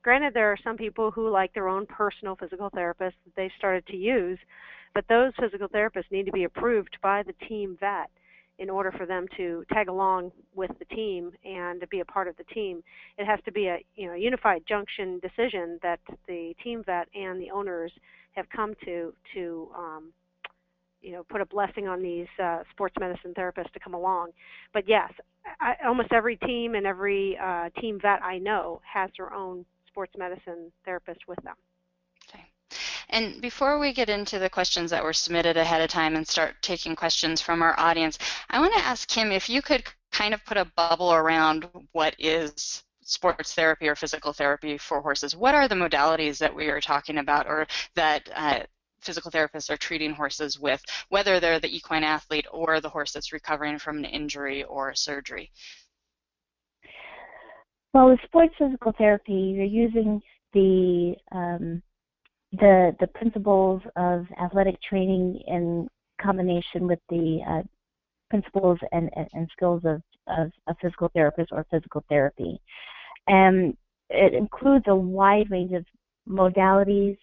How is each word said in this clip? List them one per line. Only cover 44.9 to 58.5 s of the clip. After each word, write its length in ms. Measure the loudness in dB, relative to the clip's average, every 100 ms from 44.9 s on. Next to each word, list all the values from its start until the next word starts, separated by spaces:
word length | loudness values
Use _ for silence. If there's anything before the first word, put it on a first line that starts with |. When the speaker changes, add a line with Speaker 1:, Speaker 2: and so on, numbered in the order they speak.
| -4
Speaker 2:
horses. 340 | -2 -4 -4
What 220 | 0 4 4
are 100 | 4
the 80 |
modalities 640 | 2 2 2 2 2 0 0
that 160 | -2
we 140 | 0 -4
are 120 | -2
talking 380 | 0 -2 -2 -4
about 300 | 0 0 0
or 180 | -4 -4 -6 -6 0
that, 320 | 0 0 -4 -4
uh, 240 | -2 -2 -4 _ _ _
physical 300 | -10 -10 -4
therapists 400 | -2 -2 -4 -8
are 60 | -6
treating 360 | -4 -4 -4
horses 480 | -4 -6 -4 -6 -4
with, 200 | -2 -2 -4 -12 -2
whether 320 | 0 4 4
they're 180 | 4 2
the 160 | -2
equine 300 | -8 -4 0
athlete 420 | 0 -2 -2 -4 -4
or 280 | -4 0 0
the 80 | 0
horse 240 | -6 -6
that's 200 | -8 -10
recovering 460 | -12 -6 -4 -4 -6
from 200 | -8 -8
an 60 |
injury 580 | -8 -6 -6 -6 -6 -6
or 280 | -8 -6 -4
a 60 | -4
surgery? 540 | -4 -6 -8 -12 -14 _ -20 -20 _ _ _ _ _ _ _ _ _ _ _ -20 -20 -20 -20 -20 -20 -20 _ _ _
Speaker 3:
Well, 160 | 8 10
with 100 | 8
sports 300 | 6 6 6